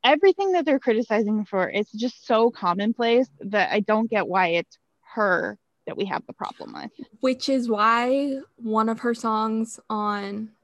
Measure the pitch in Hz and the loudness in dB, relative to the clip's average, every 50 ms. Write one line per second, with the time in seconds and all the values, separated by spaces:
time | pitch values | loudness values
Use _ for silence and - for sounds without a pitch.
0 | - 247 294 302 392 392 359 - 392 392 370 349 277 311 269 269 - 254 220 220 | 6 4 4 6 6 4 4 4 0 2 2 2 2 2 0 2 2 2 0 0
1 | 247 - 214 214 220 202 214 214 208 - - 190 185 - - 202 214 _ - 214 | 0 0 0 0 2 0 0 -2 -2 -2 -2 -2 -2 0 -2 -4 -4 _ -6 -6
2 | 233 254 - - - - 233 220 226 247 233 - - 175 175 190 202 220 233 - | -6 -6 -6 -8 -4 0 2 4 4 2 0 0 -2 -2 0 0 0 -2 0 0
3 | 233 233 233 247 262 - _ _ - 196 202 208 185 - - 214 202 - 214 214 | 0 2 4 2 2 0 _ _ -10 -2 0 0 2 2 0 -2 0 0 0 0
4 | 226 226 226 208 180 - 180 190 185 170 170 170 160 _ - _ _ _ _ _ | 0 0 0 -2 -2 0 0 0 2 2 0 -2 -2 _ -14 _ _ _ _ _
5 | _ _ - 226 214 196 185 190 - - 208 _ _ _ _ _ _ - - - | _ _ -4 -2 0 2 2 0 0 -4 -8 _ _ _ _ _ _ -12 -6 -6
6 | 202 190 - - - - - _ - - - - - - - - - 226 _ - | -4 -4 -4 -6 -8 -10 -14 _ -10 -10 -10 -12 -16 -14 -14 -14 -14 -14 _ -16
7 | - - - _ - 262 262 254 - - 269 262 240 233 220 202 208 226 226 233 | -20 -20 -12 _ -2 -2 -2 -2 -2 0 0 0 0 0 0 2 2 2 2 2
8 | 240 247 262 277 285 285 269 269 311 _ _ _ 233 220 214 220 220 226 226 226 | 2 2 0 0 0 -2 -4 -6 -10 _ _ _ -6 -2 0 2 2 2 -2 -2
9 | - 240 233 233 - 226 220 214 220 220 220 220 226 226 - - _ _ 220 208 | -2 -4 -4 -2 -2 -2 -2 0 -2 -2 -2 -2 -4 -4 -8 -20 _ _ -4 -2
10 | 208 208 208 202 202 196 202 208 220 214 _ _ | -2 -2 -2 -4 -6 -8 -8 -10 -10 -12 _ _